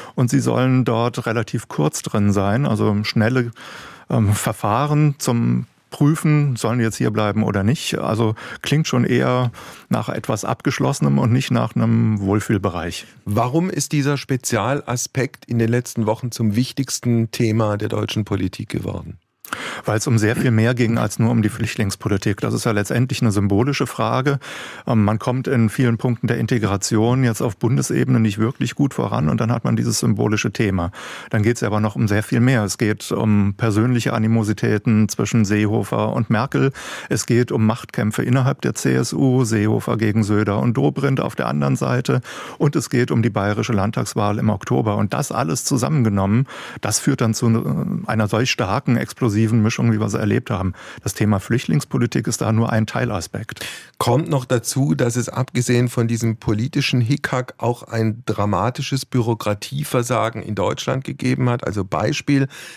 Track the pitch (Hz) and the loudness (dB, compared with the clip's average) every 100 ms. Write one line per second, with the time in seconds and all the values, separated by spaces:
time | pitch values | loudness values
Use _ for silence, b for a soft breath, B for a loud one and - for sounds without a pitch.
0 | B - 123 139 120 117 131 127 123 113 | B -2 0 2 2 2 2 2 2 2
1 | 120 - 120 113 107 117 - - 151 - | 0 -2 -2 -2 -2 -6 -6 -2 0 -2
2 | - 107 104 101 98 117 143 107 107 104 | -2 0 2 2 2 2 0 2 2 0
3 | 107 117 110 127 117 - B B B B | 0 0 2 2 -2 -6 B B B B
4 | B 127 101 104 113 - 107 113 147 151 | B 2 2 2 -2 -2 0 2 2 4
5 | 151 139 - 117 120 120 123 _ - - | 2 2 0 2 2 0 -2 _ -10 2
6 | 143 160 160 151 147 117 110 120 113 - | 2 4 4 4 2 0 0 0 0 0
7 | 123 107 104 104 - 101 101 160 - - | 0 2 0 2 0 2 2 0 -2 -4
8 | - 101 110 110 B B - 147 156 127 | -2 0 0 -2 B B -2 0 2 0
9 | - 123 127 127 123 - B B B 113 | 2 2 2 2 0 -4 B B B -4
10 | - - - 110 - - 143 - 135 139 | -2 -4 -4 -4 -2 -4 -2 0 0 0
11 | 139 139 123 127 - 117 117 117 113 113 | 2 2 2 2 2 0 0 0 2 2
12 | 113 104 98 104 - 101 95 85 82 - | 2 0 0 0 2 0 0 -2 -6 -8
13 | - - 95 107 123 156 185 - - 147 | -14 -12 -4 0 0 0 0 -2 -2 0
14 | 139 139 - 131 - 110 110 143 - 123 | 0 0 -2 -4 0 0 0 -2 -2 -6
15 | - 135 120 - - 117 113 120 - - | -4 -4 -4 -6 -4 0 2 0 -2 -2
16 | 107 113 123 - 113 104 131 - 131 - | -2 -2 -4 -2 0 0 0 -2 -6 -4
17 | 123 117 110 - 113 110 107 104 104 107 | 0 0 0 0 0 2 0 0 -2 -2
18 | 104 113 101 98 95 - - - - 95 | -2 -4 -2 -2 -2 -6 -6 -6 -6 -8
19 | 82 - _ _ - B B B - 107 | -10 -16 _ _ -14 B B B -2 0
20 | 151 110 107 - 131 110 117 127 113 117 | 2 2 2 2 2 4 4 2 2 2
21 | 113 - 117 117 104 - 113 - 101 - | 0 0 2 2 2 0 -4 -2 -4 -4
22 | - 98 110 95 120 113 120 104 104 120 | -2 0 0 -2 -2 -2 0 0 0 0
23 | 127 123 117 101 98 101 131 139 120 - | 0 0 0 2 2 2 2 0 -2 -2
24 | 113 123 143 143 B B B B - 113 | -2 0 0 -2 B B B B 0 2
25 | 101 110 - 127 127 131 110 - 123 110 | 4 2 0 -2 0 2 2 2 0 2
26 | 127 117 107 120 113 120 104 - - 107 | 0 0 0 0 0 0 0 0 0 2
27 | 117 127 123 110 127 - 117 135 131 - | 4 4 2 0 -2 -2 0 0 0 0
28 | 123 120 110 101 110 - 127 - 139 - | 2 2 2 2 -2 -2 -4 0 -2 0
29 | 107 113 78 - 117 120 - 113 - - | -2 0 0 0 0 0 0 0 0 0
30 | 120 104 117 107 110 - 107 95 87 B | 0 0 0 0 -2 -2 0 0 -2 B
31 | B B B 113 107 120 110 107 107 131 | B B B 0 2 0 0 0 0 0
32 | 107 104 - 123 123 123 101 - 107 107 | 0 0 0 2 4 4 0 0 -2 -2
33 | - - 110 104 101 98 113 101 123 120 | -4 -2 2 2 2 0 0 2 2 2
34 | 127 117 110 113 107 107 117 107 - 110 | 0 0 2 2 0 0 0 0 2 4
35 | 107 - 107 120 101 104 107 110 98 113 | 2 0 0 2 2 2 2 0 0 -2
36 | 110 127 110 107 135 139 135 - B B | 0 -2 0 0 0 0 0 -2 B B
37 | B 123 - 120 123 117 107 113 - - | B -4 0 2 2 2 0 0 -4 -4
38 | 107 - 123 131 127 139 127 - 135 131 | -2 0 0 2 2 0 -2 -2 0 0
39 | 123 - 135 127 113 110 107 110 - 117 | 0 0 2 2 2 2 2 0 0 0
40 | 110 107 101 104 104 104 123 123 139 - | 0 2 2 2 2 0 0 2 0 0
41 | 139 135 - - - 143 139 131 131 123 | 0 0 -2 -2 -2 0 0 0 0 0
42 | - 127 - B B B 147 160 - 123 | 0 -2 -2 B B B 0 0 0 0
43 | 123 123 113 101 101 117 104 101 104 123 | 2 2 2 0 0 0 0 0 0 -2
44 | 113 113 104 104 110 98 - 123 110 104 | -2 0 0 2 0 0 0 0 2 0
45 | 104 - - - 151 147 - 131 135 156 | 0 -2 -2 -2 -2 -2 -2 0 0 2
46 | 110 98 98 117 139 B B B 110 - | 2 2 2 2 0 B B B -4 -2
47 | - 135 113 110 117 113 - - - - | 0 0 0 2 2 2 0 -2 -4 -4
48 | - 110 107 110 127 - 95 120 - 123 | -2 0 0 0 0 0 -2 -2 0 0
49 | 127 - 120 104 110 117 107 123 117 107 | -2 -2 0 2 2 4 2 2 0 2
50 | 107 117 104 113 - 92 92 - B B | 0 0 0 0 -2 -2 -4 -6 B B
51 | - - 104 98 - 117 - 156 - 135 | -8 0 2 2 0 -2 0 -2 0 -2
52 | 120 127 120 - 110 110 113 110 107 120 | 0 0 -2 -2 0 2 2 0 0 -2
53 | 120 101 - - 110 - B B B - | -2 -4 -6 -10 -10 -12 B B B -4
54 | 120 127 170 139 127 120 - 131 147 143 | 0 2 2 -2 0 -2 0 0 2 2
55 | 120 120 117 - 127 127 123 120 123 - | 0 0 -2 -4 -2 -2 2 2 2 0
56 | 117 113 113 113 - 107 127 143 - 123 | 0 0 -2 -2 -2 -2 -2 -2 0 2
57 | 113 143 - 131 - - 120 - - 113 | 2 0 -2 -4 -4 -4 -4 -4 -4 -2
58 | 110 113 - 101 104 92 113 - 135 135 | 0 -2 -4 -2 0 0 0 -2 -4 -4
59 | - 127 113 110 104 104 - 139 147 131 | -2 0 0 0 -2 -4 -4 -6 -2 -2
60 | 120 113 110 107 98 98 95 143 - 131 | 0 0 -2 -4 -6 -2 -2 -2 -4 -4
61 | 135 139 127 131 123 120 - 101 95 80 | -4 -4 -2 0 0 0 -2 -4 -2 -2
62 | 110 147 - 139 135 B B | 0 -2 0 0 0 B B